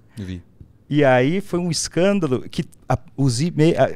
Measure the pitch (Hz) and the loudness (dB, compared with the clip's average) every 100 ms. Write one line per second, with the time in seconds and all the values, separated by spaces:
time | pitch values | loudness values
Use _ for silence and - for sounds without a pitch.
0 | _ 110 92 90 - _ - _ - 143 | _ -14 -10 -12 -14 _ -20 _ -4 2
1 | 135 127 131 190 - 175 175 - - 165 | 4 4 2 -2 -4 -4 -4 -4 -4 0
2 | 190 202 156 127 - - - - - 131 | 2 2 0 -4 -4 -8 -8 -12 -4 -4
3 | - - 135 117 170 143 156 - - | -4 -2 0 0 -2 2 2 4 0